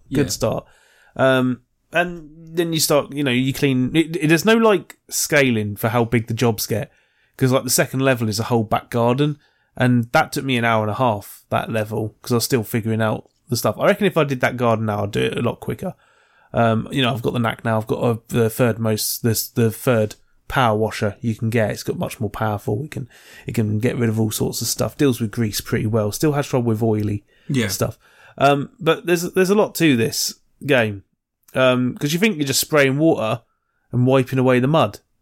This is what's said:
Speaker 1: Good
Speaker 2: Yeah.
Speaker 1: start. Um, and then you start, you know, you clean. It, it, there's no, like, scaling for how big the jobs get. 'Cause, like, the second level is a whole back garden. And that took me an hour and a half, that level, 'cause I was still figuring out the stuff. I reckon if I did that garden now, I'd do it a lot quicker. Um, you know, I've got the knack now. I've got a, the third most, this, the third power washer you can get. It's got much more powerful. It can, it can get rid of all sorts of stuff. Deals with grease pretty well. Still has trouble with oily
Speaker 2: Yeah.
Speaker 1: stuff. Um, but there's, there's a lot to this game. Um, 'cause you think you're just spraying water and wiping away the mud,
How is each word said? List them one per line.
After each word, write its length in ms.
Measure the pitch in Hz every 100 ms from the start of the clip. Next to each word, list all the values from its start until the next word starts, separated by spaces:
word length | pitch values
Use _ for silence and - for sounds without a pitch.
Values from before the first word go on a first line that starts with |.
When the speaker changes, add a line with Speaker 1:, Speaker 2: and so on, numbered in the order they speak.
| -
Speaker 1:
Good 180 | 127 135
Speaker 2:
Yeah. 20 |
Speaker 1:
start. 340 | - 113 - - _ _ _ _
Um, 460 | - 131 131 127 123 _ _ _
and 380 | 170 180 170 151 156 165 165
then 160 | 170
you 80 | 160
start, 320 | - 147 -
you 80 | 139
know, 60 | 143
you 220 | 123 131
clean. 420 | - 143 127 127
It, 220 | 160 160 165
it, 120 | 151
there's 160 | 160 202
no, 80 | 226
like, 400 | 226 190 - - -
scaling 640 | - - 151 135 113 104 101
for 120 | 117
how 160 | 120 117
big 200 | 123 113
the 80 |
jobs 320 | 113 120 107 -
get. 240 | 107 - _ _ _ _ -
'Cause, 140 | 131
like, 120 | 127
the 60 | 123
second 300 | - 143 131
level 280 | 135 123 113
is 100 | 104
a 40 |
whole 200 | 107 117
back 240 | 104 120 -
garden. 480 | 120 117 127 147 147 _ _ _ -
And 340 | 123 123 117
that 200 | 156 160
took 120 | -
me 120 | 135 123
an 60 |
hour 180 | 117 113
and 80 | 107
a 40 |
half, 500 | 101 127 104 - - _
that 200 | 117 -
level, 440 | 113 107 110 110 -
'cause 100 | -
I 40 | 120
was 80 |
still 180 | - 120
figuring 380 | 104 120 110 110
out 260 | 110 117 - _ -
the 80 | 117
stuff. 200 | 117 107
I 80 | 160
reckon 200 | 202 202
if 100 | 165
I 60 |
did 160 | 147 131
that 160 | 120 123
garden 280 | 120 110 110
now, 180 | 104
I'd 60 | 104
do 80 | 107
it 160 | 127 -
a 60 |
lot 180 | 139 -
quicker. 340 | - 123 190 - _ _ _ _ _
Um, 340 | 123 117 110 -
you 80 | 139
know, 100 | 123
I've 100 | 117
got 100 | 131
the 40 | 123
knack 240 | 113 -
now. 120 | 117 110
I've 80 | 110
got 160 | 131
a, 160 | 123 113 -
the 200 | 120 113
third 280 | - 123 110
most, 440 | 113 107 - -
this, 260 | 120 110 -
the 220 | - 113
third 460 | 107 - 117 107 - _ _ -
power 280 | 143 120 107
washer 400 | 107 - 107 -
you 120 | 117
can 140 | 107 113
get. 200 | 113 107
It's 120 | 127
got 160 | - -
much 220 | 113 -
more 80 | 104
powerful. 540 | - 110 104 - 110
It 60 | 156
can, 180 | - 123 - - - -
it 80 |
can 240 | 120 107 104
get 160 | 120 -
rid 140 | 117
of 100 | 110
all 100 | 110
sorts 300 | - 127 -
of 40 | 113
stuff. 300 | - 120 -
Deals 220 | 143 117
with 100 | 110
grease 300 | 120 113 -
pretty 240 | - 151 113
well. 260 | 110 104
Still 200 | - 160
has 140 | 139 139
trouble 220 | 131 120
with 140 | 107
oily 420 | 113 107 104 104 - _ -
Speaker 2:
Yeah. 200 | 135 107
Speaker 1:
stuff. 300 | 95 113 - _ _ - -
Um, 320 | 139 143 135 -
but 240 | 160 147 165
there's, 160 | 175 175
there's 180 | - 180
a 40 |
lot 200 | 208 160 -
to 200 | 165 123
this 380 | 107 - - - _ _ 131
game. 380 | 135 110 98 - _ _ _ _
Um, 400 | 127 131 123 123 -
'cause 160 | 147
you 40 | 170
think 180 | 220 165
you're 80 | 139
just 140 | 127
spraying 340 | - 156 135 135
water 460 | 160 - 110 120 - _ _ _ _
and 140 | 123 123
wiping 320 | 135 127 131
away 200 | 127 123
the 80 | 127
mud, 340 | 160 110 - _ _